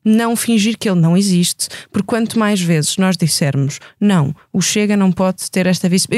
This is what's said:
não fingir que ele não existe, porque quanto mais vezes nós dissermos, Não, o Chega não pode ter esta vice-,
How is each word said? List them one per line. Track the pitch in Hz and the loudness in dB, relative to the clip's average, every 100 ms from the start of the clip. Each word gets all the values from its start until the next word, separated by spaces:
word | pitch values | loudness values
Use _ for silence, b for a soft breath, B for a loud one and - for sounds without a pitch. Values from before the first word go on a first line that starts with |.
não | 214 220 233 233 | 2 2 2 -2
fingir | - 226 208 220 | 0 0 0 -2
que | 220 | -2
ele | 175 | 2
não | 165 175 | 4 2
existe, | 202 175 175 - - B B | 2 0 0 -4 -10 B B
porque | 208 190 | -6 -2
quanto | 233 226 226 | -2 -2 -2
mais | 208 208 | 0 0
vezes | 170 160 147 - | 0 0 0 -2
nós | 185 175 | -2 0
dissermos, | 160 - 143 139 139 - B B | -2 0 -2 0 -2 -6 B B
Não, | 208 180 135 - b | 0 2 0 -4 b
o | 208 | -4
Chega | - 214 208 202 | -2 0 0 2
não | 190 | 2
pode | 175 185 185 - | 2 -2 -2 -6
ter | 190 180 | -2 0
esta | 175 185 | 0 0
vice-, | 180 - | 0 0